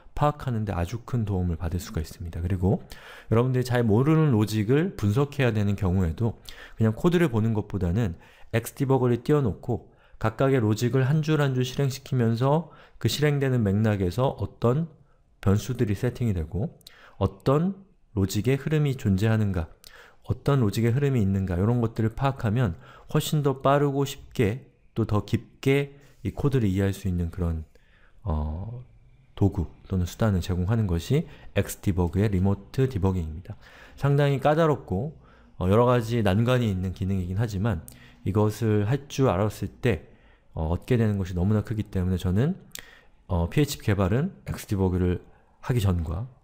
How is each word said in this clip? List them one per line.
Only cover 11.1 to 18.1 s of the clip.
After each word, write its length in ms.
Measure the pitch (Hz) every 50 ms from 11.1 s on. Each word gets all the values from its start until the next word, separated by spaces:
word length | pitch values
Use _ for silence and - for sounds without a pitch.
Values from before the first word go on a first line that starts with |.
| 151 156 147
줄 200 | 156 156 147 147
한 120 | 139 127
줄 120 | 127 127
실행시키면서 1040 | 127 - - 139 131 127 - - - 135 127 117 113 117 113 131 139 147 165 165 - - - - - _
그 120 | - - 110
실행되는 540 | - - 147 151 143 143 135 135 127 123 110
맥락에서 640 | 98 95 104 110 110 104 95 98 87 85 120 127 139
어떤 600 | - - 101 - - - - 117 127 151 165 165 - _ _ _ _ _ _ _ _ - -
변수들이 520 | 104 95 107 - - 123 - 127 101 101
세팅이 380 | - - - 120 - 123 113 98
되고 460 | 90 78 73 - 87 117 175 - - - - - - - - - -
어떤 680 | 98 95 - - - 131 135 151 175 190 190 - - _ _ _ _ _